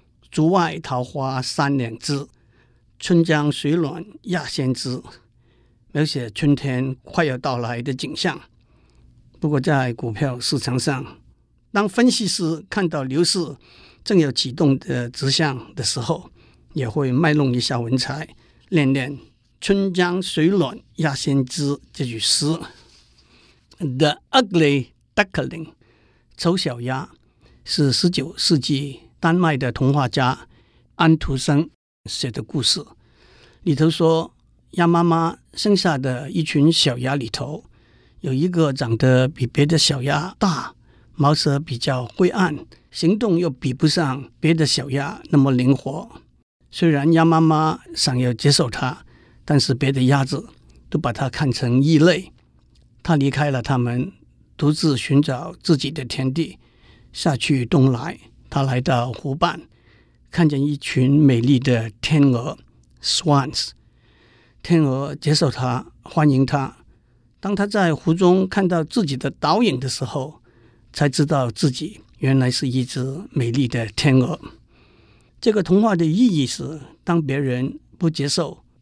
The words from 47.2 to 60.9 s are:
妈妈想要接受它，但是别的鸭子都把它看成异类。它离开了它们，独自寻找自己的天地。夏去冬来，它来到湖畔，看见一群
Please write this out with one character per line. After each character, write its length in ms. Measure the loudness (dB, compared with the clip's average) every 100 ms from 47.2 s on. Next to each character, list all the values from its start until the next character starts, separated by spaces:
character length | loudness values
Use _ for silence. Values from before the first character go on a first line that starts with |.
| 4
妈 160 | 4
妈 380 | 4 4 2 -2 -10
想 240 | -4 -2 0
要 160 | -2
接 180 | 0 2
受 180 | 2 0
它， 360 | -2 -6 -6 -16 -20 _ _
但 160 | 0 0
是 140 | 2
别 180 | 0 0
的 120 | 2
鸭 200 | 2 2
子 240 | 0 -4 -10 -20 _ -20 -6
都 80 | -4
把 140 | -4
它 180 | -2 -4
看 220 | -2 -2
成 320 | -2 0 2
异 140 | 4 6
类。 340 | 6 4 -2 _ _ _ _ _ _ _ 0
它 120 | 2
离 120 | 2
开 220 | 0 0
了 100 | -2
它 160 | -2 -2
们， 360 | 0 -2 -6 -10 _ _ _ -4
独 160 | -2
自 260 | 0 0 0
寻 240 | 2 2
找 320 | 2 -4 -8 -10
自 140 | 0 0
己 160 | 0
的 140 | -8 -10
天 280 | -6 -4
地。 240 | -4 -6 -8 _ _ _ -20 -20
夏 240 | -4 -2 -2
去 300 | 0 0 2
冬 260 | 4 4
来， 260 | 2 -6 -12 -18 _ -8
它 140 | -4
来 160 | -2 -2
到 320 | 0 -2 -2
湖 240 | -8 -8 -2
畔， 260 | -2 -4 -14 _ _ _ _ _ _
看 160 | 0 2
见 180 | 2 -2
一 120 | -2
群 340 | -4